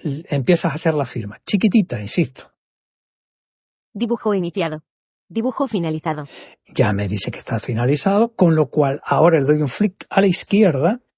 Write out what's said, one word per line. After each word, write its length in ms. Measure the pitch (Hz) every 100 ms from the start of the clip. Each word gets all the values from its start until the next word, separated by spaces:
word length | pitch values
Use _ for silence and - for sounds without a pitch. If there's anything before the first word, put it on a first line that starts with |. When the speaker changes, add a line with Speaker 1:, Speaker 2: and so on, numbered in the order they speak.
Speaker 1:
l-, 220 | 151 143 -
empiezas 460 | 139 127 - 160
a 20 | 147
hacer 180 | 165
la 120 | 151 135
firma. 340 | 117 101 - -
Chiquitita, 560 | 196 214 220 185 113
insisto. 500 | 101 - 139 - - _ _ _ _ _ _ _ _ _ _ _ _ _ _
Speaker 2:
Dibujo 400 | 202 220 226 220
iniciado. 500 | 196 170 196 165 156 - _ _ _ -
Dibujo 360 | 185 240 240 277
finalizado. 580 | 196 165 156 170 151 147 - - _ _
Speaker 1:
Ya 180 | - 104
me 160 | 98 101
dice 220 | 98 -
que 80 | -
está 220 | - 113
finalizado, 720 | - 113 123 147 190 202 233
con 220 | - 170 156
lo 160 | 143
cual 280 | - 139 143
ahora 360 | - 139 165 160
le 60 | 139
doy 160 | 151
un 60 | 143
flick 400 | - 202 - -
a 120 | -
la 60 | 196
izquierda. 720 | 175 - 202 202 135 160 247 _